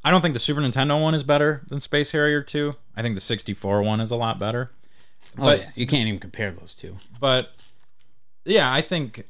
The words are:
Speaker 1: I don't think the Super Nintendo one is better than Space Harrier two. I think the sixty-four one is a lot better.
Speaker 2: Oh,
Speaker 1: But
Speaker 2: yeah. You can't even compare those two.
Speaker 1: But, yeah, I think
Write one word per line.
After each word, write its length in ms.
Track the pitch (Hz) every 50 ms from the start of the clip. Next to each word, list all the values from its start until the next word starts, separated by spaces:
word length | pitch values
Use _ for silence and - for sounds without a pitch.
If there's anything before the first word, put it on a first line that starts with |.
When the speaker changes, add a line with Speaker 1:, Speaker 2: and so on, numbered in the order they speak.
| -
Speaker 1:
I 60 | 147
don't 100 | 180 185
think 140 | 156 170 135
the 60 | 117
Super 200 | - - 147 147
Nintendo 400 | 147 127 - 135 135 147 147 151
one 140 | 156 156 160
is 100 | 156 135
better 380 | 139 143 147 147 151 151 135 - -
than 120 | 143 143
Space 320 | - - - 147 147 -
Harrier 300 | - 151 147 151 147 147
two. 320 | 139 - - 147 147 147 139 - - - -
I 80 | 107
think 120 | 113 120 107
the 60 | 95
sixty-four 600 | - - 113 101 - - 98 - - 98 101 104
one 180 | 104 107 107 110
is 100 | 113 110
a 60 | 120
lot 220 | 117 117 113 113 95
better. 320 | 101 107 117 120 131 - - - - - - - - - - - - - - -
Speaker 2:
Oh, 60 | 139
Speaker 1:
But 160 | 147 147 -
Speaker 2:
yeah. 100 | - - -
You 100 | - 123
can't 220 | 131 151 135 113 110
even 120 | 101 92
compare 300 | - 90 - - 107 98
those 240 | 87 85 85 - -
two. 220 | - - 95 90 92 - - - 120
Speaker 1:
But, 340 | 139 135 131 127 110 - - - - - - - - - - - - - - - - - - - -
yeah, 260 | 160 214 208 147 127
I 120 | 131 147
think 420 | - - 185 165 143 113 - 113 - -